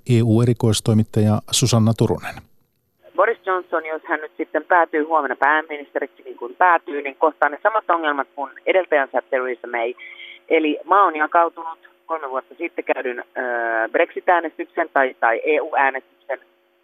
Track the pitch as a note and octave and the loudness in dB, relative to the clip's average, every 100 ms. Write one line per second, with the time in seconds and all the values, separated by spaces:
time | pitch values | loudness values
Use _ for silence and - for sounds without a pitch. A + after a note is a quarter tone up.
0 | - A#2+ A#2 A2 A#2+ A#2+ A#2 G#2 - G#2+ | 0 2 4 4 2 2 0 0 2 2
1 | G#2 A2+ G#2+ G#2+ - - A#2+ A#2 A2 A2 | 2 2 2 2 -2 -2 2 4 2 2
2 | A2 F2+ - - - _ _ _ _ _ | 0 0 -6 -14 -20 _ _ _ _ _
3 | _ - G#3 A#3 F#3+ F#3 F3+ E3 D#3 D#3 | _ 0 0 0 -4 -4 -2 -6 -4 -10
4 | - D#3 D#3 - D#3 D#3 D#3 F3+ E3 D#3+ | -6 -6 -6 -10 -6 -6 2 2 2 0
5 | D3+ D#3+ C#3 B2 C#3 D#3 D#3 D3 C#3+ D3 | 0 0 0 0 2 2 -2 -12 -8 -8
6 | C#3 _ C3 A#2 A#2+ - F3+ E3+ - C#3+ | -8 _ -20 -14 -14 0 2 2 0 -8
7 | C#3 C3+ D#3+ - D3 D3 G#3 A3 - E3+ | -8 -2 -2 0 -2 0 -2 -2 -2 -2
8 | D#3 C#3+ C3 - C3+ - - F#3 F3 D3+ | 0 -4 -6 -10 -14 -8 -2 -2 2 0
9 | C3 B2+ - C3 B2+ A#2+ A#2+ A#2+ A#2 - | 0 -4 -2 -4 -4 -8 -8 -6 -6 -8
10 | - - - - _ D#3+ D#3 D3 - F#3+ | -16 -20 -20 -20 _ 0 0 -2 2 4
11 | F#3+ D#3 D3+ F3 E3 E3 E3 D#3+ _ _ | 4 2 0 2 2 -2 -14 -14 _ _
12 | - D#3+ C#3 C3 - C3+ E3 - - C#3 | -10 -8 -6 -8 -10 -10 -10 -8 -4 -4
13 | B2+ A#2+ - - B2+ A#2+ A#2 A2+ A2+ F3+ | -4 -8 -10 -8 -4 -2 0 0 0 0
14 | F3 G3 - F3 E3 - E3 - D#3+ C#3 | 0 -2 2 2 0 -6 -8 -6 -2 0
15 | C3 - A#2+ A#2 D#3 D3+ A2+ A#2+ C3+ C3+ | 0 0 0 0 0 -2 0 0 0 -2
16 | - _ - C3 _ _ _ _ | -12 _ -12 -12 _ _ _ _